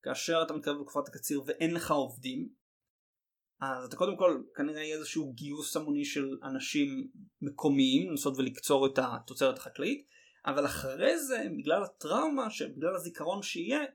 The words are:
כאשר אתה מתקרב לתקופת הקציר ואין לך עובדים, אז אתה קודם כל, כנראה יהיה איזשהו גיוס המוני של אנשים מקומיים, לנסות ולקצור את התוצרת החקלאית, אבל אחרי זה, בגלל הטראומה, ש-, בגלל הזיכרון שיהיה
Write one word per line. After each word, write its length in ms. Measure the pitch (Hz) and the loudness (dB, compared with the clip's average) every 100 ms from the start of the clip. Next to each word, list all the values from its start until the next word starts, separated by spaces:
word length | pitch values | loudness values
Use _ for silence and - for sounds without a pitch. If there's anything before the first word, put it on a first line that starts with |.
כאשר 400 | - 131 - 165 160 | -4 -4 2 2 2
אתה 80 | |
מתקרב 220 | 151 147 147 | 0 -2 -2
לתקופת 260 | 139 147 139 | -2 -2 -4
הקציר 360 | - - 143 135 | -8 -2 -2 -2
ואין 280 | 156 160 | 0 0
לך 180 | 170 - | 0 2
עובדים, 580 | 147 127 - 131 131 - _ _ _ _ _ _ _ _ _ _ _ | 2 2 -4 -6 -4 -6 _ _ _ _ _ _ _ _ _ _ _
אז 240 | 135 127 127 | -6 -6 -6
אתה 100 | - | 0
קודם 220 | 190 190 | 0 4
כל, 240 | 180 139 - - | 4 4 -4 -4
כנראה 260 | 147 151 | -4 -4
יהיה 140 | 156 156 | -6 -6
איזשהו 380 | 151 160 143 | -4 -4 -4
גיוס 420 | 117 143 147 147 160 | -8 -8 -6 -4 -4
המוני 280 | 151 143 143 | -2 -2 0
של 320 | 147 135 135 | -2 -2 -4
אנשים 680 | 135 131 - 151 139 135 127 - - _ | -6 -6 -2 0 0 0 -8 -12 -20 _
מקומיים, 680 | 143 - 151 139 131 135 180 | -8 0 4 6 6 6 2
לנסות 280 | 147 147 135 | 0 -2 0
ולקצור 480 | 131 - - 139 135 | -2 -2 2 4 6
את 140 | 135 | 4
התוצרת 560 | 127 127 - 127 135 127 | 0 -4 -8 2 2 2
החקלאית, 500 | - - 165 277 - _ _ _ - | -8 -4 -2 -2 -8 _ _ _ -2
אבל 200 | 143 143 | 0 0
אחרי 540 | - 135 139 208 330 | 0 -6 2 4 4
זה, 240 | 277 240 202 147 | 0 -2 -2 -4
בגלל 260 | 139 180 | 2 2
הטראומה, 680 | 190 _ 151 214 311 277 226 | 2 _ 0 2 2 0 -2
ש-, 120 | - | -4
בגלל 340 | 151 135 160 185 | -6 0 0 0
הזיכרון 460 | 170 - 156 202 | -6 -4 -2 -2
שיהיה 400 | 196 170 180 285 285 | -4 -4 0 0 -2